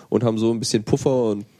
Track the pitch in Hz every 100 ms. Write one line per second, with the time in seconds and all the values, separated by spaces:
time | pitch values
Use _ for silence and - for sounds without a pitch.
0 | - 107 117 110 113 117 110 113 104 139
1 | 147 131 113 101 104